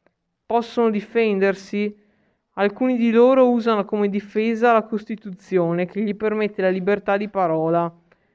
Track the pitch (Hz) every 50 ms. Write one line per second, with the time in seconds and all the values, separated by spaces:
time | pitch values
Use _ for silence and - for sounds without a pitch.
0 | _ _ _ _ _ _ _ _ _ - 220 233 226 233 - 240 233 226 214 208
1 | 202 - - 233 226 220 202 190 190 196 190 190 - - - 208 208 208 208 _
2 | _ _ _ _ _ _ _ _ _ _ - - 202 208 202 - 254 254 254 233
3 | 233 233 220 233 240 254 269 262 254 247 240 233 220 233 220 208 196 208 220 208
4 | 208 202 190 208 196 - - 214 220 226 233 220 233 240 233 220 214 220 226 208
5 | 214 - 220 202 - 208 185 - - - 185 185 170 165 170 175 180 175 - 202
6 | 220 196 208 208 214 214 214 214 214 208 208 - 190 185 185 190 180 196 202 202
7 | - - 196 202 208 208 - 196 185 165 160 160 160 165 170 170 170 170 170 _
8 | _ _ _ _ _ _ _